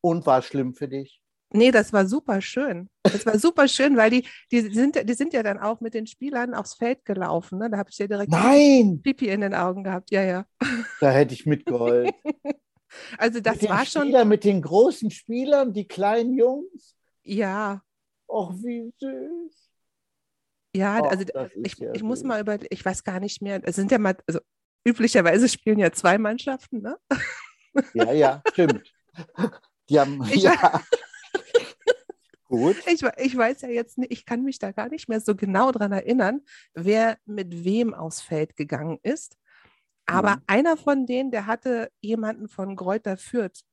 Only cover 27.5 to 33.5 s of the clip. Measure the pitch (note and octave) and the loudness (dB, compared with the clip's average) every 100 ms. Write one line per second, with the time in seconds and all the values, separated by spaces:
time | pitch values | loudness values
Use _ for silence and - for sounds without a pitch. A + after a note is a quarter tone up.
27.5 | _ _ - - A3+ - D3+ C#3 C#3 A4 | _ _ -4 -2 0 2 4 4 2 -2
28.5 | - E3 - _ _ _ - D#3+ - G3+ | 2 2 2 _ _ _ -20 -20 -6 -6
29.5 | - _ _ _ D3 - C#3+ B2 C4+ G3 | -6 _ _ _ 2 2 -2 0 4 4
30.5 | F4 - - - A#4+ - - - - - | 6 4 2 -2 -4 -4 -20 -10 -10 -2
31.5 | A#4 - - - - _ - _ _ _ | -2 -2 -6 -2 -2 _ -20 _ _ _
32.5 | B2 C#3 G3+ - E4+ C4 - C4 B3+ A3+ | 0 2 0 0 0 0 -2 -4 0 0